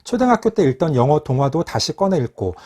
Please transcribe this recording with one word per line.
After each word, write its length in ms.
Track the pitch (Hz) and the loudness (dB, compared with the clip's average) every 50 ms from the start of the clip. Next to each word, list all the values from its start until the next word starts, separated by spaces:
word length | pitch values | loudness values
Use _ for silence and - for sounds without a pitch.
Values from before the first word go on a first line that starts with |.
| - | -10
초등학교 440 | - - 220 254 247 240 - - 226 | -6 -2 0 2 2 2 2 0 -2
때 120 | 220 - 175 | 0 2 2
읽던 320 | 135 131 - 180 165 143 | 2 2 0 -2 0 2
영어 240 | 123 120 135 151 151 | 2 4 4 2 0
동화도 460 | 151 - 131 131 139 139 131 165 170 | 0 -2 -2 0 0 0 -2 -2 -4
다시 320 | - - 117 - - 151 - | -4 -4 -4 -4 -4 -2 -2
꺼내 200 | 196 196 190 156 | 0 0 0 0
읽고, 380 | 123 113 _ - 107 92 85 - - | -2 -4 _ -6 -6 -6 -6 -8 -16